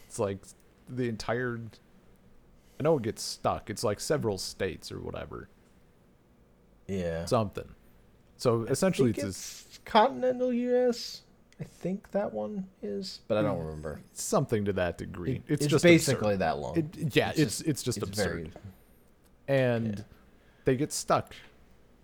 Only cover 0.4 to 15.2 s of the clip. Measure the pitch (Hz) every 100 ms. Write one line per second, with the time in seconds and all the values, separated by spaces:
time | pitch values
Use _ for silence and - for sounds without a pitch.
0.4 | - - - - - 127 123 107 - 113
1.4 | 127 117 113 - - - - - - -
2.4 | - - - - 139 160 107 - - -
3.4 | 113 90 - 104 113 104 - 151 117 98
4.4 | - - 95 - - 98 85 85 - 58
5.4 | - - _ _ _ _ _ _ _ _
6.4 | _ _ _ - - 98 85 82 87 123
7.4 | 101 - - - - - - - - -
8.4 | 127 117 113 135 190 - 117 110 165 92
9.4 | - - - - - 220 247 254 254 247
10.4 | 254 240 247 247 247 233 - - - -
11.4 | _ - - - 170 202 - 196 208 214
12.4 | 214 208 190 - 208 202 190 - - 107
13.4 | 104 90 78 78 76 73 - - - 208
14.4 | 139 110 101 95 87 - 95 90